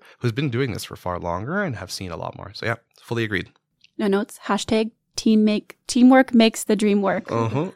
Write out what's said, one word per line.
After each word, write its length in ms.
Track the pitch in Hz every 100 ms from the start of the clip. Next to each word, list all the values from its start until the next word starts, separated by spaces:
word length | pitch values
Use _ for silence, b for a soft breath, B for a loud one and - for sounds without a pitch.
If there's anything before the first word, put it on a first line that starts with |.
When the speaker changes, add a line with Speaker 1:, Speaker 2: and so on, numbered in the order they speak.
| b b
Speaker 1:
who's 120 | 123
been 180 | 110 147
doing 220 | 117 135
this 100 | 92 -
for 100 | -
far 240 | 90 87
longer 420 | 85 90 113 190
and 120 | 190 101
have 160 | 95
seen 200 | - 92
a 60 | 82
lot 180 | 85 -
more. 160 | -
So 120 | - 110
yeah, 100 | 117 _ _
fully 220 | - 117
agreed. 260 | 110 98 - _ _ _ _ -
Speaker 2:
No 100 | 214
notes. 320 | 196 214 - -
Hashtag 460 | 208 - 220 220 - _ -
team 300 | 226 214 214
make, 320 | 208 - - -
teamwork 460 | 247 254 262 254
makes 300 | 233 226 -
the 120 | - 214
dream 260 | 214 202
work. 300 | 190 180 -
Speaker 1:
Uh-huh, 400 | 113 113 123 180